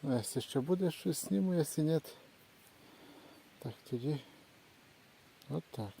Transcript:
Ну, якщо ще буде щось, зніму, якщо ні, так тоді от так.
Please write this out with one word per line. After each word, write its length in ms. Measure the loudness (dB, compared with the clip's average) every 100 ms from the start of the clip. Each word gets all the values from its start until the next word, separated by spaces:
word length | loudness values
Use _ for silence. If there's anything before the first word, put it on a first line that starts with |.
Ну, 120 | 2 0
якщо 240 | 0 -4
ще 200 | 0 -2
буде 300 | 2 2 2
щось, 340 | 0 -2 -2
зніму, 300 | 0 2 4
якщо 280 | 2 2 2
ні, 180 | 4 2 0 -18 -20 -20 -20 -20 -20 -20 -20 -20 -20 -20 -20 -20 -20 -12
так 140 | -12 -12 -6
тоді 300 | -4 -2 -4 -6 -20 -20 -20 -20 -20 -20 -20 -20 -20 -20 -20 -6
от 140 | -6 -6
так. 220 | -10 -10 -10